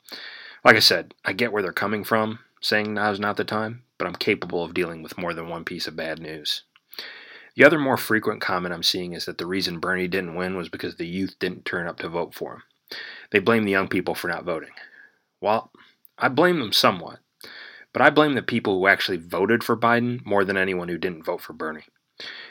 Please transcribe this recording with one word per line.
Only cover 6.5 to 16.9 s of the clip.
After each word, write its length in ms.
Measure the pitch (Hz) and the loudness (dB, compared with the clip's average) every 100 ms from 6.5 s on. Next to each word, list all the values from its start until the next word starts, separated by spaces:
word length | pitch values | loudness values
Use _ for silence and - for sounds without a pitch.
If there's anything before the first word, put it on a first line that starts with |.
| - - _ _ - - - - - - - | -8 -10 _ _ -16 -16 -16 -20 -20 -10 6
The 80 | |
other 160 | 139 160 | 8 8
more 180 | 135 117 | 2 0
frequent 440 | - 110 107 107 | 2 0 0 -2
comment 320 | - 92 90 | -2 -2 -2
I'm 100 | 85 | -2
seeing 300 | 87 92 90 | -2 -2 -4
is 120 | 85 - | -8 -8
that 120 | 82 | -8
the 100 | 87 | -4
reason 320 | 95 90 85 | -2 -2 -4
Bernie 300 | 90 92 92 | -2 -2 0
didn't 260 | 95 90 82 | -2 -4 -4
win 220 | 92 95 | -4 -4
was 100 | 82 | -6
because 300 | - 87 - | -8 -8 -8
the 100 | 85 | -6
youth 320 | 92 95 - | -4 -6 -4
didn't 240 | 92 92 | -6 -6
turn 240 | - 92 85 | -6 -6 -6
up 120 | - | -8
to 100 | 85 | -6
vote 260 | 85 80 - | -6 -6 -6
for 200 | - - | -10 -12
him. 80 | - _ _ - - - - | -20 _ _ -14 -14 -16 -2
They 80 | 107 | 0
blame 240 | 95 113 | 4 4
the 80 | 107 | 4
young 160 | 98 87 | 2 2
people 260 | 98 87 | 0 0
for 140 | 82 90 | -4 -4
not 160 | 85 | -4
voting. 300 | 87 80 - - - - - _ _ _ | -4 -6 -6 -16 -20 -20 -20 _ _ _
Well, 320 | 98 113 - _ - _ _ - | 0 0 0 _ -20 _ _ -2
I 100 | 131 | 2
blame 320 | 131 175 175 | 4 4 4
them 140 | 107 | 0
somewhat, 460 | - 123 | 4 4